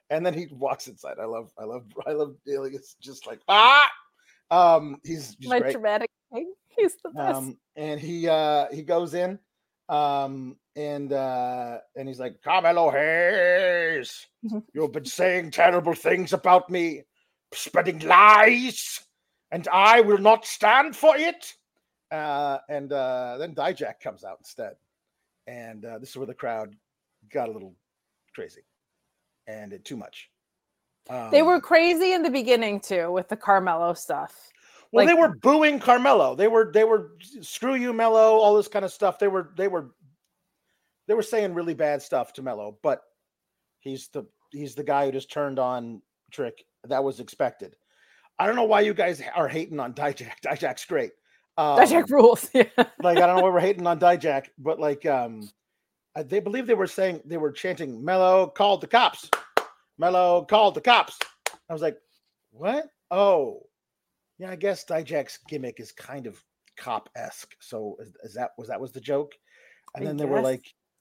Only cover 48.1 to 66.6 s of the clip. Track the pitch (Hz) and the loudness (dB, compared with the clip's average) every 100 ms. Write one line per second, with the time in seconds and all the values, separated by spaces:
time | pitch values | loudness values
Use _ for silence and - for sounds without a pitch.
48.1 | _ _ - 190 247 226 214 214 208 180 | _ _ -4 -2 0 2 2 2 0 -2
49.1 | 156 - 175 139 160 165 151 123 123 147 | -4 -8 -4 -4 -4 -8 -10 -10 -6 -6
50.1 | - 117 - 143 147 151 - - 156 117 | -8 -14 -12 -8 -6 -8 -8 -6 -6 -6
51.1 | - _ _ _ - 151 143 277 339 - | -10 _ _ _ -4 2 6 6 4 2
52.1 | 277 233 233 - 262 233 - - - 175 | 6 6 6 2 2 2 2 -2 0 2
53.1 | 170 175 185 190 175 185 185 175 165 175 | 4 4 4 2 2 0 0 -2 2 4
54.1 | 175 156 135 - - 139 156 151 143 160 | 4 0 -4 -6 -10 -6 -4 -4 -4 -2
55.1 | 135 120 110 104 _ _ _ _ _ _ | -2 -4 -10 -18 _ _ _ _ _ _
56.1 | 151 139 196 196 254 240 208 185 - 190 | -12 -6 -6 -4 -6 -2 -2 -2 -2 -4
57.1 | 160 143 165 151 - 185 170 147 113 156 | -4 -10 -6 -6 -6 -8 -8 -10 -10 -2
58.1 | 185 185 190 185 - 202 185 - 233 220 | 2 4 4 2 0 0 0 2 2 2
59.1 | - - - - - - _ _ - 170 | 0 -4 -6 -2 -6 -6 _ _ -4 0
60.1 | 180 180 175 175 214 208 220 247 226 - | 2 4 2 2 4 4 2 2 2 2
61.1 | - - _ - - - 160 156 - _ | -6 -12 _ -12 -12 -12 -6 -4 -6 _
62.1 | _ _ _ _ 110 180 285 311 _ _ | _ _ _ _ -10 -6 -6 -8 _ _
63.1 | 185 202 175 123 - - _ _ _ _ | 0 2 2 0 -8 -20 _ _ _ _
64.1 | _ _ _ 185 180 196 185 - 160 151 | _ _ _ -16 -6 -4 -4 -4 -6 -4
65.1 | 156 - - _ 151 127 117 110 - - | -6 -6 -12 _ -10 -10 -12 -20 -20 -18
66.1 | 139 117 - _ _ | -16 -16 -18 _ _